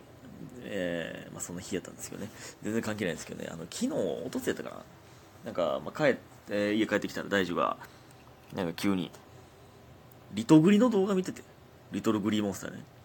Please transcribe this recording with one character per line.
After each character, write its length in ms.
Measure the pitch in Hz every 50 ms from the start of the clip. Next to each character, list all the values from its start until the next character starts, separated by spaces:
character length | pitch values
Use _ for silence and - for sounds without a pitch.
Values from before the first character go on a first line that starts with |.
| - - - - - - - - - - 127 123
え 640 | - 113 107 98 90 87 85 85 80 - - 90 - -
ー、 20 |
ま 60 | - -
あ、 20 |
そ 120 | - -
ん 40 | 87
な 60 | 87
日 120 | 92 - 98
や 60 | 85
っ 40 | -
た 60 | -
ん 40 | -
で 80 | -
す 80 | - -
け 60 | -
ど 60 | 90
ね。 80 | 98 101 - - - - - -
全 100 | - 104
然 100 | 110 113
関 140 | 110 107 107
係 80 | 104 104
な 60 | 85
い 40 | 80
ん 20 |
で 40 | 78
す 60 | -
け 80 | - -
ど 80 | -
ね。 60 | - -
あ 60 | -
の、 80 | 82 82 -
昨 60 | -
日、 100 | - 233
一 380 | 269 311 - 104 85 65 - -
昨 160 | 131 - 254
日 80 | 247 -
や 60 | 95
っ 20 |
た 60 | -
か 80 | 62 50
な。 60 | 50 50 - - - - - - - - - - - - -
な 60 | 120
ん 20 | 98
か、 260 | 101 85 73 67 69 76
ま 80 | - -
あ、 20 |
帰 140 | - 156 135
っ 40 | 113
て、 60 | - - - - - - -
え 40 | 104 104 104 104
ー、 0 | 107
家 120 | 107 104
帰 100 | - 104
っ 40 | 101
て 80 | 98 95
き 60 | -
た 80 | 85
ら 60 | 73 80
大 180 | 98 101 92
樹 80 | 85 85
が、 240 | 80 64 50 - - - - - - - - - - - - - - - - -
な 100 | 101 92
ん 20 |
か 60 | 82 85
急 200 | - - 101 98
に、 160 | 90 80 - - - - - - - - - - - - - - - - - - - - - - - - - -
リ 100 | 101 117
ト 160 | - 160 156
グ 120 | 156 196
リ 60 | 208 202
の 120 | 247 247
動 160 | 220 190 190
画 80 | 214 196
見 80 | 185
て 100 | 185 -
て。 100 | - - - - - - - - - - - -
リ 100 | - 101
ト 100 | - 113
ル 80 | 107 104
グ 100 | 95 107
リ 100 | 104 107
ー 20 |
モ 80 | 104 101
ン 40 | 92
ス 60 | -
タ 80 | - -
ー 40 |
ね。 120 | - - - - - -